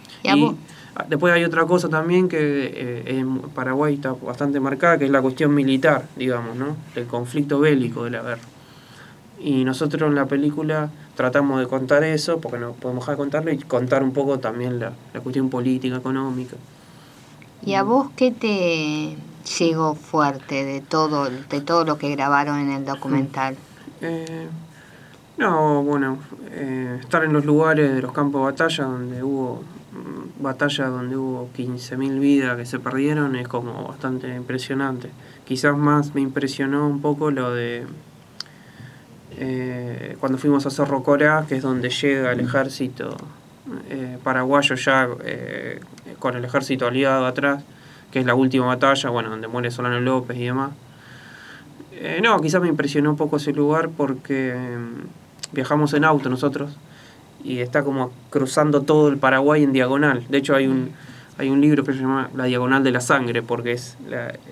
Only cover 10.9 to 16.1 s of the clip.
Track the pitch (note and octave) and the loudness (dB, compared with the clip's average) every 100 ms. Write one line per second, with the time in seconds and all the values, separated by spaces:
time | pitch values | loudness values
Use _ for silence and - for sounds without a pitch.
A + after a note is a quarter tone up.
10.9 | - - - B2+ C#3+ C#3 C3 B2+ C3+ C3 | -8 -12 -4 0 2 2 2 0 -2 2
11.9 | D3 D#3+ D#3 E3 E3 A#2 A#2+ A#2+ A#2+ B2+ | 4 4 2 0 -2 -4 -6 -8 -8 -6
12.9 | B2 A#2+ C#3 C#3+ D3 D#3+ D3 - B2 B2+ | -4 -4 -4 -2 -2 0 -2 0 -2 2
13.9 | C3+ C3+ C3 C#3 C3+ A#2+ A#2 B2 B2 G#2+ | 2 2 2 0 0 -2 -4 -4 -4 -6
14.9 | - - A#2+ B2 C3+ C3 B2+ B2 B2+ C3 | -10 -14 -10 -4 0 0 0 0 0 -2
15.9 | B2+ C3 | -4 -4